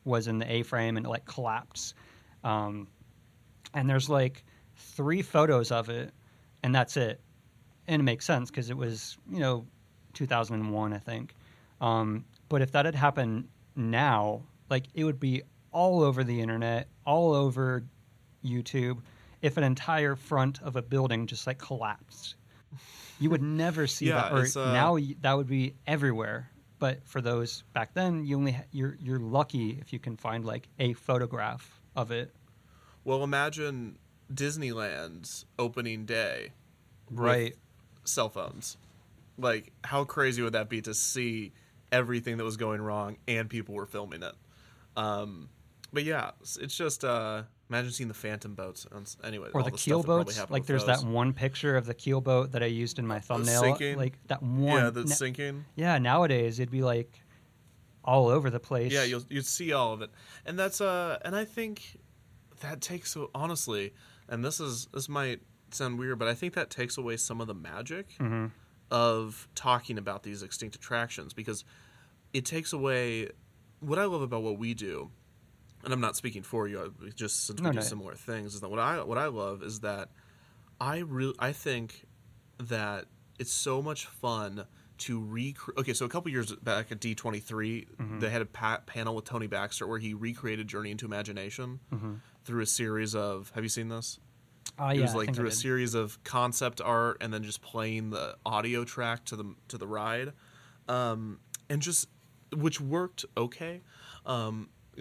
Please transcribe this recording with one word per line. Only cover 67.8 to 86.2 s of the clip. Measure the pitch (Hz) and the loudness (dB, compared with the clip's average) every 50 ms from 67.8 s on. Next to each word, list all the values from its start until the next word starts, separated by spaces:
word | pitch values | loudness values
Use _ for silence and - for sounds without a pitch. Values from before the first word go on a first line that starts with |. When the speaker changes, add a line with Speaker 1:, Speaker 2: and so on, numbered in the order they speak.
| 123 147 165 190 190 - - - | -8 -8 -8 -10 -10 -12 -6 -2
Speaker 1:
Mm-hmm. | 127 110 113 113 110 113 - - - _ _ _ _ - | -2 0 0 0 -2 -4 -6 -12 -20 _ _ _ _ 0
Speaker 2:
of | 123 117 120 117 113 110 110 110 107 - - - - | 4 6 6 6 6 4 0 -4 -10 -14 -16 -14 -12
talking | - - 127 123 120 - - 113 104 | -2 4 4 4 4 2 -4 -6 -4
about | 98 101 98 101 | -4 -4 -6 -6
these | - 101 101 101 | -8 -10 -10 -10
extinct | 98 101 - - 113 104 - | -10 -10 -10 -8 -8 -10 -10
attractions, | - - - 123 117 117 117 - - 71 - - | -14 -6 -2 -2 -2 -2 -2 -6 -12 -12 -12 -12
because | 113 107 113 107 - - - - - - - - - - _ _ _ _ - | -10 -6 -6 -6 -8 -8 -16 -20 -20 -20 -20 -20 -20 -20 _ _ _ _ -6
it | - 131 127 | -6 -4 -4
takes | - 160 165 156 - | -2 -6 -4 -4 -4
away, | 160 139 135 135 127 123 123 120 113 113 104 - - - - _ _ _ _ - - - | -4 0 0 2 2 2 0 0 -2 -4 -4 -6 -10 -16 -20 _ _ _ _ -20 -18 -10
what | 151 139 156 190 | -4 -2 0 0
I | 208 | 2
love | 196 175 147 | 0 0 -2
about | 135 120 123 113 | -2 -2 -2 -2
what | 110 110 104 101 | -2 -2 -4 -2
we | 117 117 | -4 -4
do, | 117 110 104 92 73 69 69 82 - _ _ _ _ - - - - _ - - - - - | -4 -4 -6 -6 -6 -6 -8 -10 -14 _ _ _ _ -20 -20 -20 -20 _ -20 -20 -20 -12 -4
and | 131 | -2
I'm | 127 127 | 0 2
not | 117 107 - | 0 0 0
speaking | - - 117 107 98 | -2 -6 -6 -6 -8
for | 95 - 120 110 104 | -10 -4 -2 -2 -2
you, | 101 101 95 | -2 -4 -6
I, | - 98 - - - 104 | -8 -8 -10 -14 -16 -16
just | - - 110 101 - - - | -8 -6 -4 -2 -2 -2 -2
since | - 104 160 | -4 -4 -2
we | 175 | 0
Speaker 1:
No, | 165 | 0
Speaker 2:
do | 131 | 2
Speaker 1:
no. | 110 | 2
Speaker 2:
similar | 107 - 110 104 95 - - | 0 -2 -4 -6 -10 -12 -14
things, | - - 120 113 110 104 101 104 | -12 -8 -8 -6 -6 -6 -8 -10
is | 101 | -10
that | 101 95 | -8 -4
what | 107 113 | -2 0
I, | 117 147 170 156 | 0 0 0 -2
what | - 104 117 131 | -2 -2 -2 -2
I | 151 | -2
love | 147 117 107 98 98 101 98 | -2 -2 -4 -4 -4 -6 -6
is | - 104 110 107 | -8 -8 -8 -6
that | 107 104 101 98 95 - - - - - - - - - - - - - - - | -4 -4 -4 -6 -8 -12 -16 -20 -20 -20 -20 -20 -20 -20 -20 -20 -20 -20 -10 -6
I | 127 139 156 170 | -4 -2 -2 -4
re-, | 175 151 131 127 131 135 - - | -4 -4 -4 -2 -2 -4 -2 -2
I | 120 135 | -2 -2
think | 147 - - 151 123 117 113 117 - - - - - _ - - - - _ - _ - | -2 -4 -4 -4 -4 -4 -4 -8 -12 -18 -20 -20 -20 _ -20 -20 -20 -20 _ -20 _ -12
that | 120 117 117 110 104 104 101 95 - _ - _ _ - - - | -6 -4 -4 -2 -2 -4 -4 -6 -10 _ -20 _ _ -20 -10 -10
it's | 123 - | -6 -4
so | - - - 139 131 139 | -2 -2 0 0 0 0
much | 147 156 147 - - | 0 -4 -6 -6 -10
fun | - - - 127 120 113 110 104 98 98 104 - - - - - - - - | -12 -12 -4 -4 -2 -2 -2 -4 -6 -8 -10 -12 -12 -18 -20 -20 -20 -12 -10
to | - 131 117 113 | -6 -4 -4 -4
recre-, | 107 107 113 117 127 139 139 - - 135 - | -4 -4 -4 -4 -4 -6 -6 -10 -12 -6 -4
okay, | 135 127 135 | -2 -2 0
so | 110 - 131 | 0 -2 -2
a | 117 | -2
couple | - 180 | -2 -4